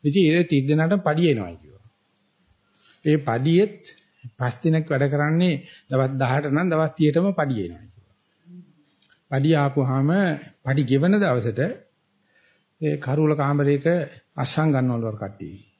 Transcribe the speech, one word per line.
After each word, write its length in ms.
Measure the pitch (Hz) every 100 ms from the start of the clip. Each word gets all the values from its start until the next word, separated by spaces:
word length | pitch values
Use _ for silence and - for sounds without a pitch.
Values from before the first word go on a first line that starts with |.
ඉතින් 200 | 147 180 160
ඒ 180 | 170
තිස් 200 | 170 139
දෙනාටම 380 | 135 151 165 196
පඩි 220 | 165 156 170
එනවා 260 | 120 90
කිව්වා. 320 | 85 - - - _ _ _ _ _ _ _ _ _ _ _
ඒ 140 | 151 151
පඩියෙත් 640 | 139 117 139 170 208 - - - _ _ 123
පස් 240 | - 123 -
දිනක් 280 | 165 160 160
වැඩ 180 | 139 139
කරන්නේ 460 | 147 147 165 180 143 - -
දවස් 280 | _ 135 135 135
දහට 300 | 127 135 147
නම් 200 | 143 185
දවස් 240 | 160 156
තිහටම 340 | - 151 156 196
පඩි 260 | 180 147 117
එනවා 220 | 85 82
කිව්වා. 320 | - - _ _ _ _ 170 180 - _ _ _ _ _ _
පඩි 240 | 135 147
ආපුවාම 560 | 156 143 143 131 131 143 185 185 147 - _
පඩි 220 | 131 135
ගෙවන 300 | 123 139 170 208
දවසට 440 | 185 123 113 110 170 262 _ _ _ _ _ _ _ _ _ _
ඒ 140 | 156 147
කරුවල 360 | 127 147 151
කාමරයක 520 | 147 139 147 143 143 165 175 147 - _
අස්සම් 340 | - 123 - 156
ගන්නවලු 380 | 135 127 117 113
අර 120 | 107
කට්ටිය. 380 | 98 - - 98 _